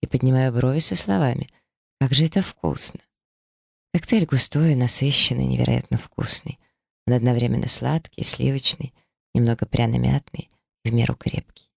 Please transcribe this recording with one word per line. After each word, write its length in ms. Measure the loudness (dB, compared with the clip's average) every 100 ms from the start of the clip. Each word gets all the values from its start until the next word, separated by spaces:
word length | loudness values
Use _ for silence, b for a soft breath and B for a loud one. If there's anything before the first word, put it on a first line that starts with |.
и 60 | -4
поднимаю 460 | 0 2 2 2
брови 280 | 0 0 2
со 160 | 0 0
словами: 540 | -2 0 0 -2 -8 b b _ _ _
«Как 140 | 2
же 100 | 2
это 160 | 2 0
вкусно!» 600 | -4 -4 -6 -2 -2 -4 -20 _ _ _ _ _ _ _ _
Коктейль 320 | -6 0 0
густой, 500 | 2 0 0 2 2
насыщенный, 720 | 2 2 0 2 2 0 0
невероятно 540 | -2 0 2 0 0 -4
вкусный. 600 | -4 -8 -2 -2 -2 -16 _ _ _ _ 0
Он 60 |
одновременно 560 | 2 2 2 0 0 0
сладкий, 560 | 0 0 -4 -6 -6
сливочный, 680 | -4 0 -2 -2 -2 -4 -6 _ _ _ _
немного 320 | 0 2 0 -2
пряно-мятный 840 | 0 0 0 0 0 -4 -18 -18 _ _ _
и 60 | -2
в 40 |
меру 200 | 0 0
крепкий. 540 | -2 -6 -6 -10 -20 _